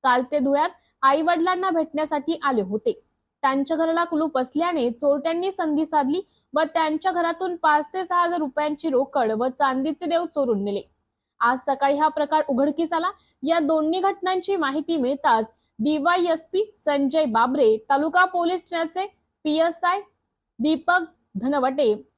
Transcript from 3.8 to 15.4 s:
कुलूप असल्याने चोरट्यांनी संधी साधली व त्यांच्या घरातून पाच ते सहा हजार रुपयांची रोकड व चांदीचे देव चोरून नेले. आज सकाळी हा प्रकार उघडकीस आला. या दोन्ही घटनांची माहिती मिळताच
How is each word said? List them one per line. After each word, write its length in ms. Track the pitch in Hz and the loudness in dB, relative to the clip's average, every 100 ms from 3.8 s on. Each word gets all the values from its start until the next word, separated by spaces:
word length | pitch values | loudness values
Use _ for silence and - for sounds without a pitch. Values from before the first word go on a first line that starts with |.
| 330 330 | 0 0
कुलूप 340 | 339 320 311 269 | 0 -2 0 -2
असल्याने 520 | 254 294 339 330 240 | -2 -2 0 0 -2
चोरट्यांनी 600 | 233 285 285 320 339 381 | 0 0 0 -2 -2 -4
संधी 340 | 370 320 294 | -4 -2 0
साधली 360 | 311 302 269 339 - _ _ | 0 0 0 -2 -6 _ _
व 60 | 285 | -2
त्यांच्या 520 | 311 330 320 311 381 | 0 0 -2 0 -2
घरातून 440 | 349 339 339 370 339 | 0 -2 -2 -6 0
पाच 320 | 320 302 294 | 2 2 0
ते 100 | 370 | -6
सहा 180 | 359 349 | -2 0
हजार 160 | 349 349 | 0 0
रुपयांची 520 | 302 294 302 294 330 | -2 -2 -4 -2 0
रोकड 420 | 262 269 285 226 | 0 0 0 0
व 160 | 220 254 | 0 -2
चांदीचे 580 | 254 277 262 277 294 339 | 0 0 0 -2 -4 -2
देव 180 | 339 | -2
चोरून 400 | 339 294 262 208 | -2 -2 0 0
नेले. 160 | 202 202 - _ _ _ _ _ | -2 -6 -8 _ _ _ _ _
आज 180 | 233 254 | 0 0
सकाळी 380 | - 269 277 285 | -2 0 0 2
हा 120 | 311 | 0
प्रकार 340 | 302 294 311 302 | 0 0 0 0
उघडकीस 440 | 247 285 302 330 | 0 0 0 -2
आला. 180 | 330 349 403 _ _ | -2 -4 -8 _ _
या 160 | 269 339 | -2 0
दोन्ही 420 | 294 320 311 359 | 2 2 2 0
घटनांची 560 | 381 392 370 370 359 392 | -2 -2 -2 -2 -2 -2
माहिती 400 | 285 285 311 330 | -2 -2 -2 -2
मिळताच 580 | 247 277 285 226 | -2 0 2 2